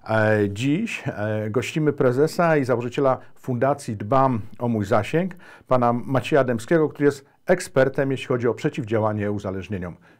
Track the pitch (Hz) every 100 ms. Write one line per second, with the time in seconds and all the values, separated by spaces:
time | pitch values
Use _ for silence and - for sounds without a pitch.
0 | - 110 107 107 101 101 135 151 113 -
1 | 120 101 107 107 110 120 113 160 151 143
2 | 131 123 151 - 170 151 131 117 120 -
3 | 135 123 - - - 120 131 143 - 104
4 | 104 135 135 117 - - 120 110 101 117
5 | 110 160 185 - - - - 127 120 120
6 | 113 131 - 151 127 117 - 170 147 -
7 | 143 135 - _ - 185 - 135 135 143
8 | 139 131 - 123 120 110 151 151 107 110
9 | 107 107 101 104 98 95 90 98 87 82
10 | - _